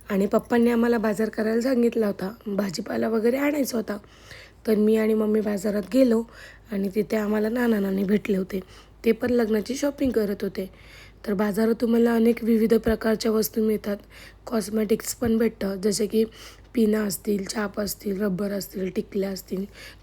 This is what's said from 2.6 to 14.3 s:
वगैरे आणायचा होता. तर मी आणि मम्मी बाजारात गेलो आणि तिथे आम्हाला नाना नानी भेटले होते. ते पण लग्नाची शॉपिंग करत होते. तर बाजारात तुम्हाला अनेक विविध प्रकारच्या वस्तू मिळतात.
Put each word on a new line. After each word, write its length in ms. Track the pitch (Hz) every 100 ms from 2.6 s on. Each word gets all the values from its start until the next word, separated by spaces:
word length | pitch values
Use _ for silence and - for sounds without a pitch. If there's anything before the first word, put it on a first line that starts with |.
| 202 - 208 226 226
वगैरे 280 | 226 226 262
आणायचा 400 | 285 294 262 233
होता. 220 | - 208 - - - - - - -
तर 80 |
मी 220 | 214 214 220
आणि 180 | 220
मम्मी 260 | 220 214 214
बाजारात 420 | 208 208 214 208 185
गेलो 280 | 254 254 226 233 - - - -
आणि 160 | 202 196
तिथे 220 | 214 202 220
आम्हाला 320 | 208 214 214
नाना 300 | 240 240 214
नानी 260 | 196 190
भेटले 320 | 190 208 - 190
होते. 240 | 190 190 - - - -
ते 80 | 226
पण 180 | 226 247
लग्नाची 440 | 240 220 214 202
शॉपिंग 380 | 262 285 277 269
करत 240 | 226 202 196
होते. 280 | 196 - 190 - - - - - -
तर 80 |
बाजारात 400 | 196 214 196 220 226
तुम्हाला 340 | 233 233 233
अनेक 300 | 233 226 233
विविध 300 | 220 226 220
प्रकारच्या 580 | 226 226 220 226 220 233
वस्तू 340 | 220 208 - 220
मिळतात. 300 | 208 208 202 - - -